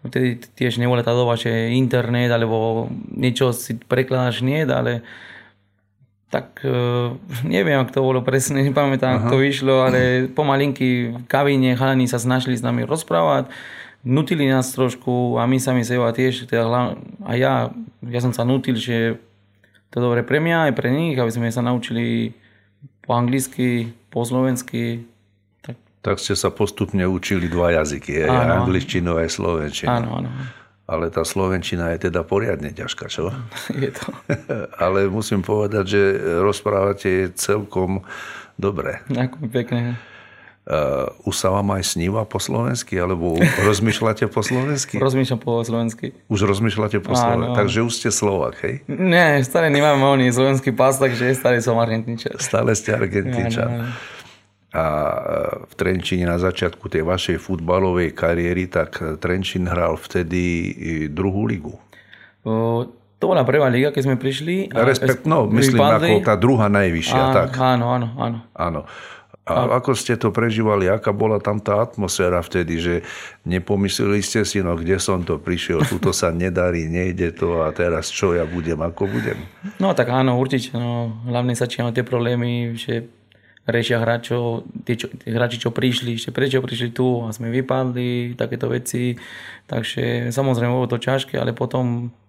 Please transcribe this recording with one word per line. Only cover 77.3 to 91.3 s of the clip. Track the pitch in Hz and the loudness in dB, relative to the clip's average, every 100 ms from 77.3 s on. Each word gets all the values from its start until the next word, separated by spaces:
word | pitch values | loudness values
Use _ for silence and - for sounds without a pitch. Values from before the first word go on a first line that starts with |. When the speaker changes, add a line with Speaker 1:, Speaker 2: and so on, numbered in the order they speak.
Speaker 2:
to | 80 87 85 | -2 -2 0
a | 78 | -2
teraz | 78 87 80 80 | 0 0 0 -4
čo | - 98 | -2 0
ja | 87 | 2
budem, | 82 87 80 80 | 0 -4 -4 -2
ako | 82 87 98 | -4 -4 -4
budem?" | 113 110 - 87 - 190 - | -2 -4 -6 -10 -14 -14 -2
Speaker 1:
No, | 190 | 0
tak | 160 123 | 2 2
áno, | 127 131 123 | 2 2 2
určite, | 131 135 117 | 0 -2 -2
no. | 120 120 120 117 113 | -6 -4 -2 -4 -6
Hlavne | 120 120 123 | -4 -2 -2
začínajú | 117 123 - 120 | -2 -4 -2 -2
tie | 117 | -2
problémy, | 123 123 120 123 120 120 117 | -2 -2 0 -2 -2 -4 -4
že | 117 - 117 117 _ _ _ _ _ | -6 -6 -6 -6 _ _ _ _ _
riešia | - 117 117 117 | -2 0 2 2
hráčov, | 113 117 - 120 117 117 - - | 2 0 -2 -2 0 -4 -6 -14
tie, | - 117 | -4 -4
čo, | - | -4
tí | - - | -10 -6
hráči, | 117 120 117 | 0 0 0
čo | 120 | -4
prišli, | 117 127 117 123 | 0 0 0 -4
ešte | 113 - | -6 -6
prečo | 120 135 131 | -2 0 0
prišli | 127 120 120 | -2 -4 -6
tu | 117 127 123 | 0 0 0
a | 113 | -4
sme | 110 117 | -6 -4
vypadli, | 123 131 131 127 123 123 123 120 | -4 0 -2 -2 -2 -4 -4 -4
takéto | 123 117 123 123 | -4 -6 -4 -4
veci. | 123 123 127 123 120 - - - - | -4 -4 -4 -2 -4 -10 -18 -18 -20
Takže, | _ - 110 - 120 120 120 | _ -6 -6 -4 -2 -2 -2
samozrejme, | 117 135 120 120 | -2 0 2 0
bolo | 127 120 | 0 0
to | 120 | -2
ťažké, | 120 135 131 | 0 -2 -2